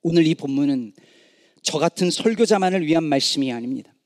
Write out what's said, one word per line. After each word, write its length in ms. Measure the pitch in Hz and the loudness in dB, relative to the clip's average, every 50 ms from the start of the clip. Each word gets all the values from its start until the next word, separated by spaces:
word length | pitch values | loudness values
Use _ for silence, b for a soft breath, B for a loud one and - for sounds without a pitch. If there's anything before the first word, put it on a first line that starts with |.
오늘 240 | - 165 165 170 160 | -2 2 4 4 4
이 80 | 156 165 | 4 2
본문은 580 | - - 139 139 139 143 143 139 131 120 104 _ b b b b b b b b b b b b b | 0 -2 -4 -2 0 0 0 0 -2 -4 -8 _ b b b b b b b b b b b b b
저 160 | - - - 151 | -8 -6 -2 0
같은 320 | 151 170 _ - 185 180 | -2 -2 _ 0 -2 -2
설교자만을 760 | 165 - - 220 226 196 233 - 214 196 185 185 185 190 165 | -2 0 -2 -2 2 2 2 2 2 2 2 0 0 0 0
위한 180 | 147 160 165 165 | 2 0 0 2
말씀이 480 | 151 143 139 - - - 143 139 131 | 0 0 0 0 -2 -2 -2 -2 -2
아닙니다. 420 | 120 117 117 123 135 123 - - _ _ _ | -4 -6 -6 -8 -8 -8 -10 -16 _ _ _